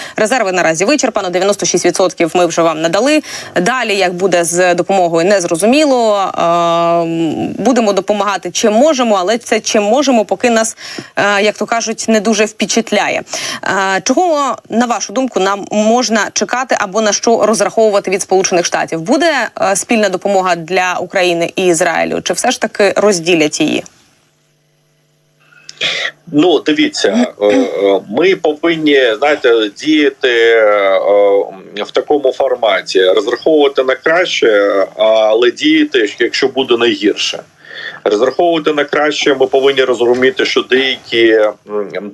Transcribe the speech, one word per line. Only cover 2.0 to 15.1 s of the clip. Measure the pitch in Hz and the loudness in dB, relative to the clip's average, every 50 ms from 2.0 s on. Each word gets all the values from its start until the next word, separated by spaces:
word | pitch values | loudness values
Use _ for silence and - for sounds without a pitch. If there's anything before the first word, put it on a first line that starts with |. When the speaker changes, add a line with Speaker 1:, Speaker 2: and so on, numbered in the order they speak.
| 190 175 - - 170 156 - | 0 0 0 0 -2 0 2
Speaker 1:
ми | 180 175 | 2 0
вже | 165 165 - 220 | 0 2 0 0
вам | 170 160 156 160 | 0 0 -2 -2
надали. | 165 160 196 233 285 302 302 - - - - - - - 175 | -2 0 0 2 2 2 0 -2 -4 -10 -14 -12 -6 -4 -2
Далі, | 180 220 254 262 240 220 202 | -2 0 -2 -2 -2 -2 0
як | 196 185 180 180 | 0 0 0 0
буде | 175 190 190 170 175 170 | 0 0 2 2 2 0
з | 160 165 175 185 180 175 | 0 0 2 2 2 2
допомогою, | 175 165 - 196 196 180 170 170 165 165 190 | 2 0 0 0 0 2 2 2 2 2 2
незрозуміло. | 208 196 175 170 175 160 196 220 262 302 311 285 262 247 233 220 208 202 | 2 2 0 0 -2 0 2 2 4 4 4 2 2 2 2 2 2 0
Е, | 190 - - - 175 170 170 170 170 170 170 170 170 170 170 170 170 165 165 165 165 156 - - - - - - | 0 -2 -2 -2 0 0 2 2 2 0 0 0 2 2 2 0 0 -2 -2 -2 -2 -2 -2 -4 -4 -6 -4 -2
будемо | 190 233 269 240 226 202 202 | 0 0 2 2 2 0 0
допомагати | 196 180 - 208 202 196 208 196 185 - 180 | 0 0 -2 -2 -2 0 -2 -4 -4 -6 -8
чим | 175 - - 208 214 | -4 -2 0 2 4
можемо, | 226 285 320 311 247 254 226 208 190 | 4 4 4 2 2 0 0 0 0
але | 175 185 233 233 | 0 0 -2 -2
це | - - 226 220 | -2 -2 -4 -2
чим | 220 - - 220 208 | -2 0 0 0 2
можемо, | 208 233 285 285 262 247 226 202 | 2 2 2 2 2 2 2 0
поки | - 190 180 - 247 | 0 -2 -2 0 0
нас, | 226 220 220 220 - - - - - - - - - | 2 0 0 -2 -6 -12 -16 -16 -14 -14 -14 -10 -6
е, | - 185 202 202 196 208 | -2 -2 0 0 0 0
як | 208 202 - | 0 -2 -2
то | 214 | -4
кажуть, | - 233 233 220 220 220 - - - | -4 -4 -4 -4 -6 -8 -6 -2 0
не | 226 214 | 0 0
дуже | 190 226 220 196 214 | 2 0 0 0 0
впечатляє». | 214 - - 220 175 - - - - 208 196 170 139 - - - - - - - - - - - - 185 196 190 196 196 | -2 -2 -4 -4 -2 -2 -2 -2 0 -2 -2 -2 -2 -4 -6 -6 -8 -10 -10 -8 -8 -10 -8 -6 -4 -2 -2 0 0 -2
Е, | 185 - | -2 0
чого, | - 262 330 370 359 311 285 285 254 220 - - - | 0 0 2 2 2 2 0 0 -2 -4 -6 -8 -6
на | 208 226 247 | -2 -2 0
вашу | 233 233 196 - - | 0 -2 -4 -4 -6